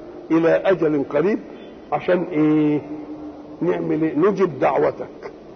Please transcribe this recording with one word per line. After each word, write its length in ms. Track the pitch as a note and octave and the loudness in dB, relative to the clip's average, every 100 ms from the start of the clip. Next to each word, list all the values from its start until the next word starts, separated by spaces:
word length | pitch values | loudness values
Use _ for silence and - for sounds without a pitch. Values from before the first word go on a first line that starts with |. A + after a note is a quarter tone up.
| - - - | -12 -16 0
إلى 180 | D#3+ D#3+ | 2 4
أجل 560 | D#3+ F#3+ F3+ D#3 D3+ C3+ | 4 4 2 2 2 0
قريب. 280 | D3 F3 A3 - - - - - | 0 2 0 -4 -16 -18 -18 -6
عشان 300 | D3 - F3+ | -4 0 0
إيه؟ 580 | E3+ D3+ D3+ D#3 D3+ D3 - - - - - - - - | 0 2 4 4 4 2 -2 -10 -12 -12 -12 -14 -16 -4
نعمل 420 | E3+ F3 E3+ D#3 | -2 0 0 0
إيه؟ 140 | D#3+ C#3+ | 0 2
نجب 420 | F#3+ F#3 F#3 B2+ | 2 4 0 2
دعوتك 760 | D#3 C3+ D3 - A#2+ - - - - | 2 2 2 0 -8 -12 -16 -16 -18